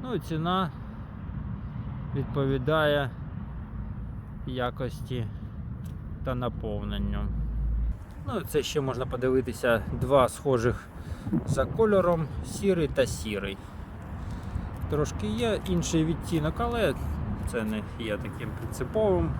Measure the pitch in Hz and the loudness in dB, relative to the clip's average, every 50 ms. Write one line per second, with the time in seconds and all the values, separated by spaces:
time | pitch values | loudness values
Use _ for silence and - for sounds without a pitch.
0 | - 254 240 170 - - 160 156 160 175 180 190 190 160 - - - - - - | -4 0 -2 -2 0 0 -2 0 2 2 4 2 2 0 -2 -6 -8 -8 -8 -8
1 | - - - - - - - - - - - - - - - - - - - - | -10 -10 -8 -8 -8 -6 -6 -6 -4 -4 -4 -4 -6 -6 -6 -6 -6 -4 -6 -6
2 | - - - 139 131 113 - 143 139 135 135 135 127 131 156 160 156 147 147 147 | -6 -4 -2 -2 -2 0 0 0 2 2 2 2 2 4 4 6 6 6 4 4
3 | 139 123 - - - - - - - - - - - - - - - - - - | 2 -2 -4 -6 -8 -8 -6 -8 -8 -8 -8 -8 -8 -8 -8 -8 -6 -6 -6 -8
4 | - - - - - - - - - - 127 127 123 123 120 - 135 120 - - | -8 -8 -8 -8 -10 -10 -10 -8 -6 -6 -2 0 0 -2 0 -2 -4 -4 -4 -6
5 | - - 127 123 113 101 - - - - - - - - - - - - - - | -6 -4 -4 -4 -4 -4 -6 -8 -8 -8 -8 -8 -8 -8 -8 -8 -8 -8 -8 -8
6 | - - - - - 135 127 123 123 120 - - - 110 107 104 104 101 101 101 | -8 -8 -8 -6 -4 -2 -2 0 -2 -2 -2 -2 -4 -2 -2 -2 -2 -2 -2 -2
7 | 101 101 104 101 104 104 107 - - - - - - - - - - - - - | 0 0 0 0 0 -2 0 -2 -2 0 0 0 0 2 2 2 2 0 -2 -4
8 | - - - - - - 240 208 156 - - 151 123 - - 151 139 135 127 120 | -6 -12 -12 -10 -6 -4 -2 -2 -2 0 0 0 0 2 0 0 0 0 0 -2
9 | 131 - 131 123 123 131 127 131 127 127 113 - - 123 117 110 - - - 117 | -2 -2 -2 0 2 4 4 4 2 2 -2 2 4 4 4 4 4 0 -2 -2
10 | 123 123 135 139 127 113 - - - 143 131 120 110 123 107 - - - - - | 2 6 8 8 8 6 4 0 2 2 4 6 6 4 2 2 -4 -10 -12 -12
11 | - - - - - - - - - - - 135 131 - - - 226 214 208 190 | -8 -8 -8 -6 -4 0 0 0 2 2 2 2 2 0 4 4 6 6 8 6
12 | 180 175 175 165 160 - - - - - - - 196 196 185 170 160 131 - - | 6 6 4 4 2 -2 -4 -6 -6 -4 -4 0 4 4 4 4 4 2 4 4
13 | 131 - - - - 110 104 98 95 98 98 - - - - - - - - - | 2 2 2 -2 -2 -2 -2 0 0 -2 -4 -6 -8 -12 -12 -12 -12 -10 -10 -12
14 | - - - - - - - - - - - - - - - - - - 151 147 | -10 -8 -8 -8 -6 -6 -6 -6 -6 -4 -4 -4 -4 -4 -6 -6 -4 0 2 2
15 | 151 143 - - 208 214 214 220 240 226 208 165 - 180 185 175 156 - - 165 | 2 0 -2 -4 -2 -2 0 2 2 2 2 0 0 0 0 2 2 2 4 4
16 | 156 160 170 - - - 170 160 151 156 165 - 233 240 233 233 214 160 131 - | 4 4 2 -2 -2 0 0 2 2 0 0 0 -2 0 2 2 2 2 2 0
17 | - - - - - - - - - - - 120 110 107 107 107 101 - - - | -2 -2 -2 -2 -2 -2 -2 -2 -2 -2 0 0 0 0 -2 -2 -4 -6 -8 -6
18 | 117 110 104 95 - 104 98 - 113 107 - - - - - - - - - 220 | -2 -2 -2 -2 -2 -6 -6 -6 -6 -6 -6 -6 -6 -6 -4 -4 -4 0 2 4
19 | 220 208 185 175 165 156 139 - | 4 6 6 4 4 2 0 -2